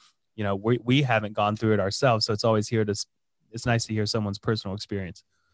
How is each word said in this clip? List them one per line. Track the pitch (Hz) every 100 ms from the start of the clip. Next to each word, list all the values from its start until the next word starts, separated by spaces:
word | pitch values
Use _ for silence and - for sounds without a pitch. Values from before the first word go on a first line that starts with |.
| _ _ _ -
you | 101
know, | 98
we, | 110 120
we | 117 131
haven't | 131 110 104
gone | 107 104 107
through | 110
it | 104
ourselves. | 95 - 135 110 -
So |
it's | 104 117
always | 110 104
here | 113 104
to, |
s-, | 101 - _ _ _ _
it's | 113 127
nice | 117 -
to |
hear | 107 104
someone's | 113 104 98
personal | - 107 101 98
experience. | - 101 90 - _ _ _